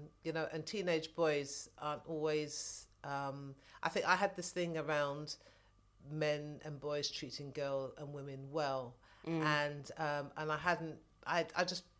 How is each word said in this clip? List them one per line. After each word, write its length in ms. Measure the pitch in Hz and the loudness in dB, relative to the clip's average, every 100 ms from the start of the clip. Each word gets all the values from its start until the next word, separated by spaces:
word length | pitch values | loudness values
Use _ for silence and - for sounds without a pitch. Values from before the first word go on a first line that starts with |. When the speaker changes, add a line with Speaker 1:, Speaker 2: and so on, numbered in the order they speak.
| 151 - 165 | -12 -8 -4
Speaker 1:
you 80 | |
know, 160 | 160 - | -2 -2
and 140 | 160 156 | -4 -2
teenage 500 | 214 180 160 160 - | 0 2 2 0 2
boys 540 | 160 147 139 - - - | 4 4 0 -6 -10 -6
aren't 200 | 151 147 165 | -4 -4 -4
always, 840 | 156 156 151 151 - - - - - 143 | 0 2 2 0 -4 -6 -8 -12 -12 -4
um, 500 | 139 139 139 139 135 - - | -2 -2 -4 -10 -12 -18 -2
I 60 | - | 0
think 180 | 196 165 | 4 4
I 120 | 185 | 6
had 180 | 202 190 | 4 2
this 140 | 175 | -2
thing 280 | 180 175 160 | 0 0 0
around 600 | 147 151 143 147 151 - - - _ _ _ - 139 | 2 4 2 0 -6 -10 -14 -20 _ _ _ -20 -8
men 480 | 156 151 147 147 143 156 | 2 2 2 -2 -8 -8
and 120 | 143 | -6
boys 320 | 147 147 143 | -2 0 -2
treating 420 | - 135 - 143 | -4 -6 -8 -6
girl 400 | 147 139 135 135 - | -2 0 0 -2 -6
and 160 | 143 | -8
women 380 | 143 139 135 135 | -6 -8 -8 -4
well. 440 | 156 143 135 127 - - - - | 0 2 0 -4 -10 -20 -8 -2
Speaker 2:
Mm. 200 | 165 156 | 2 4
Speaker 1:
And, 460 | 147 147 147 139 - | 4 2 -2 -8 -2
um, 340 | 151 147 143 - | 0 0 -2 -4
and 160 | 156 | 0
I 60 | 151 | 2
hadn't, 400 | 175 170 160 - - - 175 | 2 2 -2 -8 -16 -10 0
I, 200 | 170 165 180 | 0 2 0
I 80 | |
just 200 | 180 180 - | 0 -2 -8